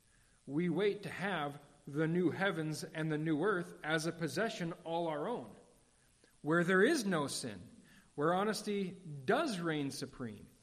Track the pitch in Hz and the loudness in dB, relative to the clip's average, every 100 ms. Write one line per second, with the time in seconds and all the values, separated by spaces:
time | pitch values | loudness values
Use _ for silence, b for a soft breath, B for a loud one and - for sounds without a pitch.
0 | b b b b - 143 175 156 208 202 | b b b b -4 0 2 2 2 0
1 | 147 - 196 175 143 143 - - - 143 | -6 -4 -2 -2 -4 -6 -18 -20 -6 0
2 | 160 175 170 123 196 165 156 151 - 160 | 2 4 2 2 0 0 -2 -4 -6 -4
3 | 160 151 160 147 196 180 - - 151 160 | -2 0 0 2 2 0 -4 -8 -2 0
4 | 160 165 160 139 220 - 170 175 160 165 | 0 -2 -4 0 -2 -2 -6 -6 -4 -2
5 | 170 147 175 233 113 - - - b b | 0 -2 -2 -4 -8 -16 -20 -20 b b
6 | b b b b 143 170 175 190 226 330 | b b b b 2 4 6 8 8 6
7 | 202 165 139 - 123 98 - - B B | 2 2 0 -4 -6 -8 -14 -20 B B
8 | B - 151 185 208 214 214 202 185 185 | B -2 2 2 2 -2 -2 -2 -2 -6
9 | 156 143 127 247 330 185 170 151 139 - | -12 -8 0 2 2 -2 -2 0 -2 -4
10 | 127 - 120 101 82 - | -10 -8 -10 -10 -18 -20